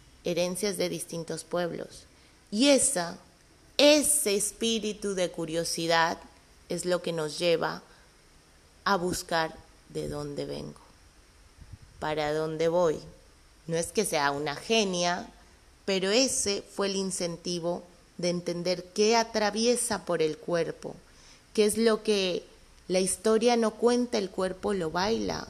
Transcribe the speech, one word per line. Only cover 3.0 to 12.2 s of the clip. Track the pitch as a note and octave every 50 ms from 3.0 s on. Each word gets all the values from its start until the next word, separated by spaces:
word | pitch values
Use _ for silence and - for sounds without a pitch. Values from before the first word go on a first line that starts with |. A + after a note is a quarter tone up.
| E3+ E3+ F#3 - - - - _ - _ - _ - - - -
ese | C4+ D4 D4+ D4+ C4+ - - - - G#3+ G3
espíritu | G3+ F#3+ - - - A3+ A3+ A3+ A3+ G3+ G#3+ G#3 G3+ - G3+ G3
de | F#3 F3+ F3
curiosidad | F3 - E3 D#3+ D#3+ E3 E3+ D#3+ - - E3 E3 E3 E3 E3 E3 F3+ - - - - - - - - - - -
es | F#3 E3+ E3+
lo | F3+ F3+ E3+
que | F3 F3+ E3+
nos | E3 D#3 D3+ D3 -
lleva | F3 F3 E3 D#3 D#3+ D#3 D#3+ F#3 - - - - - - _ _ _ _ _ - _ _ _ - _ - _ - -
a | G3 G3+ F#3
buscar | E3+ F3+ E3+ - - - E3+ E3 D#3+ D#3+ D#3+ - - - - - - -
de | D3 D3+ D3+ D3
dónde | D3 D3 D3 D3 C#3+ C#3+ C#3+
vengo, | C#3+ C#3+ C#3+ C#3+ D3 D3 - - - - - - - _ - - - - - - - - - - - - - - - - -
para | D3 D3+ D3+ D3+